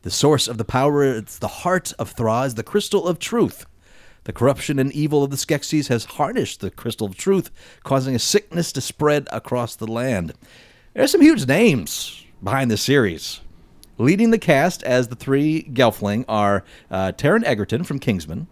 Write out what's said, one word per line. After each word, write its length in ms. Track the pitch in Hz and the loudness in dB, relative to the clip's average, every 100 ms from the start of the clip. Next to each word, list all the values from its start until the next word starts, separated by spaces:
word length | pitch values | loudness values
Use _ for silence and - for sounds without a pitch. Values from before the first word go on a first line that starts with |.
| 90 | -6
The 60 | |
source 360 | - - 147 - | 0 2 4 0
of 120 | 113 | -4
the 40 | 110 | -2
power, 380 | 127 143 143 | 2 2 4
it's 360 | 135 113 98 - | 2 0 -6 -8
the 80 | 104 | -10
heart 440 | - 180 180 - - | -4 -2 -2 -2 -8
of 180 | 107 - | -10 -2
Thra, 300 | 113 135 135 | 0 0 -2
is 80 | |
the 80 | 113 | -4
crystal 460 | 110 208 - 202 165 | -2 -2 0 0 0
of 100 | 170 | -4
truth. 480 | - - 147 - - _ _ - - _ - | -2 0 0 -2 -20 _ _ -20 -20 _ -12
The 80 | |
corruption 440 | - 123 135 - 139 | 0 2 2 -2 -2
and 140 | 135 | 0
evil 300 | 147 151 151 | 0 0 2
of 80 | 139 | 0
the 40 | 139 | -2
Skeksis 520 | - 147 - 156 139 | -2 -4 0 -2 0
has 180 | 120 - | -2 -2
harnessed 540 | - - 240 131 - | -4 -2 -2 -4 -6
the 100 | 95 | -10
crystal 380 | - 120 - 104 | -8 -8 -6 -8
of 100 | 92 | -4
truth, 320 | - 196 175 - - - | 0 2 0 -14 -20 -20
causing 300 | - 135 131 | -2 0 0
a 60 | 123 | -2
sickness 520 | - 202 - 170 165 | 0 0 0 -4 -4
to 80 | 135 | -4
spread 460 | - - 151 147 - | -8 -2 2 2 -2
across 440 | 113 - 123 117 - | -10 -4 -4 -4 -6
the 120 | 110 | -6
land. 460 | 113 127 110 82 - - - - _ _ | -4 -2 -2 -4 -10 -20 -20 -20 _ _
There's 180 | - 277 | -2 2
some 100 | 381 | 6
huge 260 | 311 294 127 | 6 6 2
names 760 | 151 220 131 85 - - - - - | 4 4 4 -2 -8 -10 -14 -20 -10
behind 260 | 98 131 127 | -2 0 0
this 140 | 107 | 0
series. 580 | - 147 107 80 - - - - - - - - | 2 4 4 -2 -10 -14 -18 -20 -20 -20 -20 0
Leading 320 | 120 190 233 | 2 4 4
the 80 | 226 | 2
cast 460 | - 139 170 - | 4 4 2 -2
as 240 | - 127 120 | 0 0 0
the 80 | 120 | -6
three 480 | - 139 151 156 - | 0 2 2 -2 -4
Gelfling 500 | 127 123 - 104 104 127 | 2 2 2 -2 -2 -2
are, 340 | 110 101 101 - - _ | 0 2 0 -2 -20 _
uh, 200 | 92 95 | -4 -4
Taron 300 | - 143 214 | 0 2 2
Egerton 400 | 226 110 101 110 | 2 -2 -2 -4
from 140 | 175 139 | -4 -4
Kingsman 480 | 131 95 78 90 160 | -2 -2 -4 -10 -10